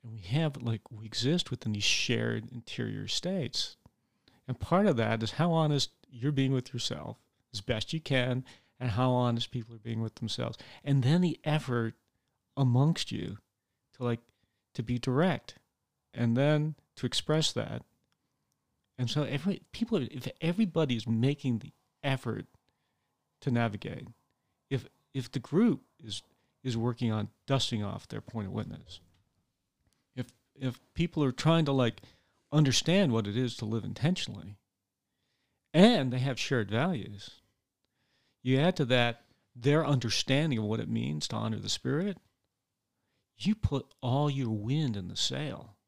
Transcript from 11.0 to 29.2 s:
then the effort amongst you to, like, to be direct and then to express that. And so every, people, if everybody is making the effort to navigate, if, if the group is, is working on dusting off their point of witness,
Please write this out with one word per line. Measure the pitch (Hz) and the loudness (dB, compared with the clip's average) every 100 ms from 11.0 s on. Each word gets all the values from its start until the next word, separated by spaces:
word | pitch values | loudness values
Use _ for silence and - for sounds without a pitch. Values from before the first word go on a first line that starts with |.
then | 123 170 | 6 4
the | 180 - | 4 0
effort | - 151 139 120 113 - _ _ _ _ _ - | -2 -2 0 -2 -2 -6 _ _ _ _ _ 0
amongst | 135 120 147 170 - | 4 6 4 2 -2
you | - - 101 _ _ _ _ _ _ | -6 -6 -10 _ _ _ _ _ _
to, | |
like, | 123 117 _ _ _ _ _ | -2 -2 _ _ _ _ _
to | - | -8
be | 117 123 | -2 -2
direct | 123 127 180 135 - - _ _ _ _ _ - | 0 2 2 0 -6 -20 _ _ _ _ _ -2
and | 120 117 | 2 4
then | 143 151 151 151 _ - | 4 2 0 -6 _ -6
to | 127 | -4
express | - - 156 156 | -4 0 2 2
that. | - 110 110 - _ _ _ _ _ _ _ _ _ _ - | -2 -6 -8 -12 _ _ _ _ _ _ _ _ _ _ -6
And | 123 | -2
so | 151 | -2
every, | 147 139 185 180 _ | -2 -2 -2 -4 _
people, | - 226 214 | -6 -2 -2
if | 123 131 123 - | -2 -6 -10 -4
everybody | 160 175 214 165 151 120 | -2 2 0 2 2 0
is | 113 | 0
making | 113 127 147 135 113 | 2 2 2 -2 -2
the | 76 _ _ _ | -4 _ _ _
effort | 143 135 120 104 - _ _ _ _ _ _ _ _ _ | -2 -2 -2 -6 -10 _ _ _ _ _ _ _ _ _
to | - | 0
navigate, | 120 117 101 - 82 - - _ _ _ _ _ | 2 0 -2 -10 -12 -14 -20 _ _ _ _ _
if, | 139 - _ _ | -6 -6 _ _
if | 135 120 | -10 -6
the | - | -8
group | - 160 233 143 _ _ | -2 2 4 2 _ _
is, | 113 98 _ _ _ _ | -12 -12 _ _ _ _
is | 131 117 | -4 -2
working | 117 117 117 | -2 0 0
on | 110 104 _ - | 0 -4 _ -2
dusting | 139 - 113 | 0 0 -2
off | 104 - - | -4 -8 -10
their | 110 | -12
point | - 113 98 | -10 -8 -6
of | |
witness, | - - - - - _ _ | -6 -8 -12 -16 -20 _ _